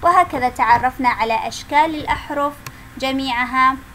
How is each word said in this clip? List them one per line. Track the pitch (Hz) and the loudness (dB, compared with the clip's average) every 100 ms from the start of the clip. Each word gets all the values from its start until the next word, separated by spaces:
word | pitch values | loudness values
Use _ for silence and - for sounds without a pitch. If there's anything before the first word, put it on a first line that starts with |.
وهكذا | 339 359 349 285 247 | 4 4 2 0 -2
تعرفنا | 254 233 233 254 - 254 | 0 4 4 2 0 -2
على | 226 226 226 226 | 0 -2 -2 -4
أشكال | - - 294 320 302 | -10 -2 2 2 0
الأحرف | 277 - - 285 285 285 - - - - | -6 -6 -4 -4 -4 -4 -18 -18 -18 -8
جميعها. | 269 269 269 240 247 262 262 269 - | -4 -4 -4 -4 -2 2 2 2 -10